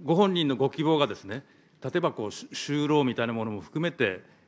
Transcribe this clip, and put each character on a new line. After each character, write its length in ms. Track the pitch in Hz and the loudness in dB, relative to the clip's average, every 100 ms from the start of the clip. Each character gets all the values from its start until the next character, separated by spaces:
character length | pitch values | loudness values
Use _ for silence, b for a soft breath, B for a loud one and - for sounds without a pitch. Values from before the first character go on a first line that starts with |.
ご 120 | 151 170 | 0 4
本 180 | 202 | 4
人 140 | 180 151 | 4 0
の 80 | 123 | 2
ご 160 | 135 | 0
希 120 | 143 | 0
望 140 | 156 160 | 2 4
が 80 | 139 | 2
で 80 | |
す 120 | 98 98 | -2 -10
ね、 180 | 117 - b b b | -12 -12 b b b
例 80 | 135 175 | -4 0
え 40 | |
ば 120 | 165 | 0
こ 120 | 127 | -2
う、 40 | 104 | -6
就-、 220 | 92 - | -6 -12
就 380 | - - 147 147 | -10 -4 -2 2
労 160 | 151 | 4
み 100 | 131 | 2
た 120 | 113 117 | 0 -2
い 20 | |
な 60 | |
も 120 | 113 110 | -2 -4
の 60 | |
も 100 | 104 | -6
含 220 | - - | -8 -6
め 80 | 170 | -6
て、 320 | 160 110 90 - b | 0 -2 -2 -12 b